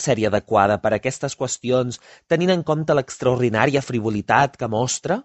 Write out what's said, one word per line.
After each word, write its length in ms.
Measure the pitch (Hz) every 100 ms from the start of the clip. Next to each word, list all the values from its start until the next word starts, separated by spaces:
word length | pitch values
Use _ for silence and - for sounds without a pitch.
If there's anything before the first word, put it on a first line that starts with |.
sèrie 240 | - 113 107
adequada 480 | 104 - 107 101 104
per 100 | 110
a 60 | 104
aquestes 360 | 127 - 139 -
qüestions, 600 | 131 - 120 127 123 117 - - -
tenint 200 | 165 180
en 100 | 180 156
compte 260 | 156 156 147
l'extraordinària 840 | 127 - 127 123 123 107 135 139 -
frivolitat 720 | 123 110 104 - 117 139 -
que 80 | 120
mostra? 460 | 110 127 - 147 202